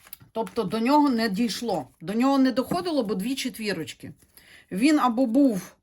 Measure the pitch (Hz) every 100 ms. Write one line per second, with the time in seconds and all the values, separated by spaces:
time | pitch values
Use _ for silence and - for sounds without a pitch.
0 | - - - 226 226 - 196 220 233 294
1 | 285 233 226 190 240 - 233 175 - _
2 | 160 220 262 277 262 247 247 349 359 294
3 | 208 196 220 269 262 190 214 165 143 -
4 | - - _ _ _ - - 185 277 302
5 | 247 226 262 240 277 190 185 _